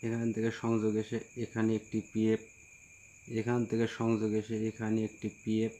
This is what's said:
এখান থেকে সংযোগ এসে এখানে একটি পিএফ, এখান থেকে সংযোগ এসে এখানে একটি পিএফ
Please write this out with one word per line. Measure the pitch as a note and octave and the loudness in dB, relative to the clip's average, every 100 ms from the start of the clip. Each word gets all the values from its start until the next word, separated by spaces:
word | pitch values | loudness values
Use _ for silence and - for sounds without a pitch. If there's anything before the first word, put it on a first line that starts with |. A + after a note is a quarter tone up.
এখান | A#2 A#2 A#2 | -2 -2 -2
থেকে | A2 A2+ | 0 -2
সংযোগ | A2+ A2+ A2+ A2 G#2+ | -2 0 2 2 0
এসে | G#2+ A#2 - - | -2 -6 -6 -10
এখানে | A#2 A2+ A2+ | -6 0 2
একটি | A2 - A2 - | 0 -2 -6 -2
পিএফ, | A2 A2 A2 - - - - - - - - - | 0 2 2 -2 -20 -20 -20 -20 -20 -20 -20 -6
এখান | A2+ A2 B2 | -4 0 0
থেকে | A2+ A2+ A2+ - | 2 2 0 0
সংযোগ | A#2 A2+ G#2+ | 2 2 2
এসে | G#2+ G#2 A2 A2 | 0 0 -2 -2
এখানে | - A2 A2 | -2 0 0
একটি | A2 - G#2+ - | 0 -4 -8 -6
পিএফ | - A2 A2 - | -2 0 0 -4